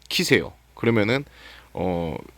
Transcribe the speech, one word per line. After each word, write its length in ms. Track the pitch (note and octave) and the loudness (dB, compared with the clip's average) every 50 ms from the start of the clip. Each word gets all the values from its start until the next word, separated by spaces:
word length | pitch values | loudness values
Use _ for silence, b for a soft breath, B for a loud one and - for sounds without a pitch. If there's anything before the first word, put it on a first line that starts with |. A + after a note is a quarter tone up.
| - - | -10 -4
키세요. 440 | - - E3+ - C3+ F2+ B1+ - - - _ _ _ | -4 -2 2 4 4 2 2 -2 -10 -18 _ _ _
그러면은, 500 | - A#2 A#2 A#2 G#2+ G2+ A2+ B2+ C#3 C#3+ B B B B B B B B B | -2 0 2 4 4 2 2 0 -2 -4 B B B B B B B B B
어, 440 | - - F2 F#2 F2 E2+ E2+ D#2+ A#1+ G1+ - - - | -8 -4 -4 -2 -2 -2 -4 -4 -6 -8 -12 -14 -20